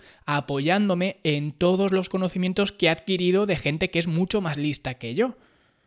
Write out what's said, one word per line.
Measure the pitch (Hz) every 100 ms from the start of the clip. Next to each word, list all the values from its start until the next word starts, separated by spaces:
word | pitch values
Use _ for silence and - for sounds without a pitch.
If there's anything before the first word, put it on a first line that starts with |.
| - -
apoyándome | - 147 - 139 147 196 208 175 190 -
en | 160 147 147
todos | - 175 185 196
los | 190 185
conocimientos | 190 185 190 180 185 202
que | - 165
he |
adquirido | 165 - 185 180 185
de | 202 175
gente | 147 156 185
que | 170
es | 170
mucho | 165 180 214
más | 175 143
lista | 147 143 135
que | 127 117
yo. | 135 247 - _ _ _ _